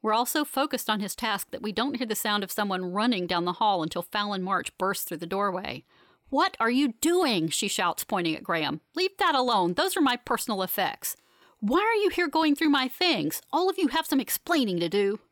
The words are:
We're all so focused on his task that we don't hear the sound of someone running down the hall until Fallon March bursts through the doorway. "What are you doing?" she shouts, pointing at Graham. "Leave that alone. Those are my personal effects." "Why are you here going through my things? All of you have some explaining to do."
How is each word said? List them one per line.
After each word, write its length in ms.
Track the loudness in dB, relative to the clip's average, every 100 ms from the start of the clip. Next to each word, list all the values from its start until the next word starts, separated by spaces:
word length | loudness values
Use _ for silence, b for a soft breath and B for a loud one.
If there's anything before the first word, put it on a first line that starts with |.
We're 140 | 0
all 120 | 0 0
so 180 | 0
focused 460 | -2 -2 -2 -2 -2
on 80 | -2
his 160 | -2
task 380 | -4 -4 -4 -4
that 100 | -8
we 80 | -6
don't 240 | -2 -2
hear 140 | -2 -4
the 80 | -2
sound 260 | 0 -2
of 80 | -2
someone 400 | -4 -2 -2 -2
running 380 | 0 0 0 0
down 160 | 0
the 80 | -2
hall 320 | 0 2 2
until 180 | 0 -4
Fallon 400 | -6 -4 -4 -4
March 340 | -2 -2 -2 _
bursts 280 | -2 -2
through 140 | -6 -8
the 80 | -4
doorway. 580 | -2 0 -2 -6 -10 _ b b b b
"What 280 | 0 0 0
are 140 | 0
you 220 | 2 2
doing?" 540 | 0 2 2 2 2 0
she 200 | -2 -2
shouts, 340 | 0 -2 -2
pointing 320 | -4 -2 -2
at 80 | -4
Graham. 380 | -2 -2 -2 -4 _ -2
"Leave 200 | -2 2
that 180 | 2 4
alone. 380 | 2 2 2
Those 220 | 2 0 2
are 40 |
my 160 | 2 2
personal 460 | -2 -4 -2 -2
effects." 540 | -2 0 -2 -2 -10 -10 b b b b
"Why 180 | 0 2
are 240 | 2 2
you 60 | 2
here 180 | 2 0
going 300 | 2 2 4
through 140 | 4
my 180 | 2 0
things? 540 | 0 0 2 0 -6 _
All 180 | 0 0
of 80 | 2
you 100 | 0
have 160 | 0
some 140 | 0 0
explaining 640 | 0 -6 0 2 2 0
to 80 | 2
do." 320 | 2 2 0 _